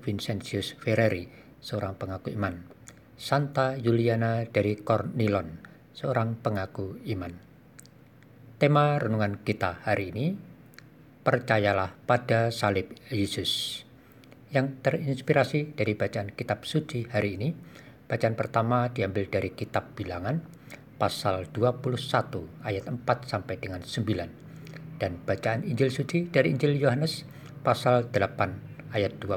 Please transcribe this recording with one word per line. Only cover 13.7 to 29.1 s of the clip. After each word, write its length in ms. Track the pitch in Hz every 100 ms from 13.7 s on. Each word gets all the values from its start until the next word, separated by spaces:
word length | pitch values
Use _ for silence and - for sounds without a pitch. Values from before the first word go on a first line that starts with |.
| - - - - - - - -
yang 320 | 135 135 131
terinspirasi 960 | 139 160 147 131 - 143 127 151 151 -
dari 160 | 110
bacaan 400 | 104 98 110 101
kitab 320 | - - 104
suci 480 | - 156 151 123 113
hari 240 | 107 101 92
ini. 160 | 139 165 - - - - -
Bacaan 320 | 123 113 110
pertama 480 | 113 117 113 123 120
diambil 400 | 120 98 98 98
dari 240 | 95 92
kitab 400 | - 98 - -
Bilangan, 480 | - 87 87 98 160 - - - - - -
pasal 560 | 101 - 104 92 90
dua 240 | 101 120 120
puluh 240 | 127 120
satu, 480 | - 123 - 120 80 -
ayat 240 | 110 98 -
empat 400 | 120 - 123 -
sampai 320 | 104 90 92
dengan 240 | 92 90
sembilan. 480 | - - 107 90 85 - - - - - - -
Dan 240 | 95 90 -
bacaan 320 | 98 110 113
Injil 320 | - 120 135
suci 400 | 135 139 170 170
dari 240 | 143 160 135
Injil 240 | 147 143
Yohanes, 480 | 135 131 160 - - - - -
pasal 480 | 131 120 131 123 120
delapan, 480 | 101 98 - 98 101 - - - 113
ayat 240 | 98